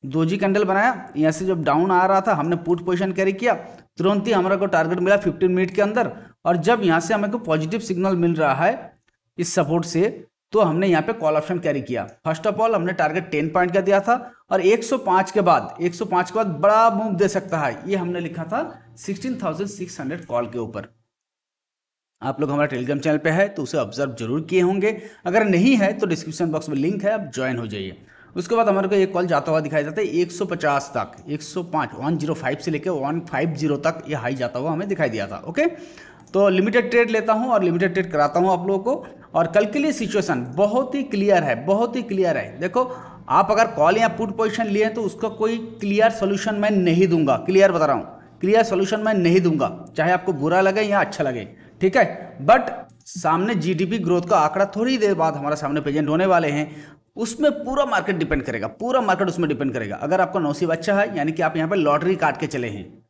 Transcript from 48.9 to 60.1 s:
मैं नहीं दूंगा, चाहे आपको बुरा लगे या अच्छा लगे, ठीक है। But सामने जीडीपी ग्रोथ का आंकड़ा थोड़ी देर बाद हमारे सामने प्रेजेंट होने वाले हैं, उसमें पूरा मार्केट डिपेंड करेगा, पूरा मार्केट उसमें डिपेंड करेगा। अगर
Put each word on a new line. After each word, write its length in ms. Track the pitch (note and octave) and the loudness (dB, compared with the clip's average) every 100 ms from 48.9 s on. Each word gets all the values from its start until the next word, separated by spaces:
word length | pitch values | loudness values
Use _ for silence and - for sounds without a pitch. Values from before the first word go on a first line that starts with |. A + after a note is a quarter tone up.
| G#3+ | 0
मैं 140 | A3 | 0
नहीं 260 | G#3+ E3+ F3+ | 2 4 4
दूंगा, 320 | F3 D#3 B2 - - - | 4 2 0 -4 -12 -2
चाहे 160 | D#3 | 0
आपको 200 | F3+ - | 2 0
बुरा 260 | D#3 D3 F3 | -2 2 4
लगे 220 | F#3+ F#3+ | 4 2
या 180 | G#3+ G3+ | 0 0
अच्छा 240 | G#3+ - | 0 -2
लगे, 240 | C#3+ B2 G2+ - - - | -4 -4 -8 -16 -20 -2
ठीक 160 | F#3+ B3 | 0 2
है। 500 | F3+ - - - C#3 | 2 0 -14 -8 4
But 240 | B3 B3+ - - _ - | 4 4 -8 -14 _ -16
सामने 480 | F#3 E3+ E3 G3+ A3 | -4 0 2 2 0
जीडीपी 420 | D#3 F3 F#3 A3 | 0 0 0 -2
ग्रोथ 240 | E3+ F3+ | 0 0
का 160 | F3 G3 | 2 2
आंकड़ा 260 | D3+ E3+ G3 G#3 | 4 2 0 0
थोड़ी 200 | A#3 C4 | 0 2
देर 160 | G#3 | 2
बाद 200 | F3+ D#3+ D3 | 2 0 0
हमारे 200 | C#3+ D3+ | -4 -2
सामने 240 | D3 D3+ | -2 -2
प्रेजेंट 280 | D3 C#3+ D3 | -2 -2 0
होने 180 | D#3 F#3+ | 2 4
वाले 240 | F3+ D#3 | 4 2
हैं, 180 | C#3+ D3+ - - - _ - | -2 -4 -8 -20 -20 _ -8
उसमें 340 | A3+ - D4 | -6 0 0
पूरा 300 | - A#3 C4+ | 0 -4 -2
मार्केट 320 | C4 G#3 F#3 F3+ | 0 0 -2 -2
डिपेंड 260 | D#3+ D3 | -2 -2
करेगा, 240 | B2+ A#2 G#2+ | -2 -6 -6
पूरा 300 | - A#3 B3+ | -6 -2 0
मार्केट 280 | G#3+ F#3 F#3+ | 2 0 0
उसमें 200 | E3+ D#3+ | -2 -2
डिपेंड 240 | C3 C3+ | -2 -2
करेगा। 240 | A#2+ G#2+ G2+ | -4 -6 -6
अगर 240 | A#2 | -2